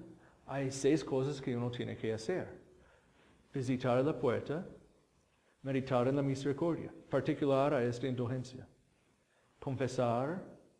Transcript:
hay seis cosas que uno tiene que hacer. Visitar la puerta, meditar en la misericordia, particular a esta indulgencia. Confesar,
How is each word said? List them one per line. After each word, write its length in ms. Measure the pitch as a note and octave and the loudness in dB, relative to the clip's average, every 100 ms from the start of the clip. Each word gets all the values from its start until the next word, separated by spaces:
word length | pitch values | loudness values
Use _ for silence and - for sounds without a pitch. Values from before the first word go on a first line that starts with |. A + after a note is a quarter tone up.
| - - - - - | -12 -18 -20 -20 -8
hay 240 | C#3 C3+ | -4 -4
seis 320 | - C#3 D#3 | 2 4 4
cosas 360 | - C3 C3+ C#3+ | 2 0 0 -2
que 160 | - A#2+ | -2 -2
uno 140 | A#2+ | -2
tiene 260 | A#2+ A2 G#2+ | -4 -6 -4
que 180 | A2 | -4
hacer. 460 | A2 - F3+ - - - - - _ _ _ - _ _ | -4 -2 -4 -4 -12 -20 -20 -20 _ _ _ -20 _ _
Visitar 500 | C#3 B2 B2+ C3 B2 | -4 -2 0 4 4
la 140 | C#3+ - | 4 2
puerta, 480 | C3 G#2+ - D3+ - - - _ _ _ _ _ _ _ | 2 2 0 -6 -6 -14 -20 _ _ _ _ _ _ _
meditar 460 | C3+ C3+ B2+ B2+ B2 | -4 -2 2 4 4
en 80 | C#3+ | 4
la 80 | |
misericordia, 680 | C#3 C3+ C#3+ C#3+ E3+ D#3 - - - | 2 0 -2 0 0 -2 -6 -12 -2
particular 680 | C#3 D#3 D3 C#3+ C3+ C#3+ C#3+ | 0 0 0 2 4 4 4
a 80 | |
esta 240 | A#2+ A#2+ C3+ | 2 0 -2
indulgencia. 600 | B2 A#2 C3 A#2+ - G2 _ _ _ _ _ _ _ _ _ | -2 -2 -4 -6 -12 -18 _ _ _ _ _ _ _ _ _
Confesar, 840 | C#3 C3 B2+ - A#2+ A#2 C#3 F#3+ - - - | -6 -2 0 2 2 2 0 -4 -8 -16 -20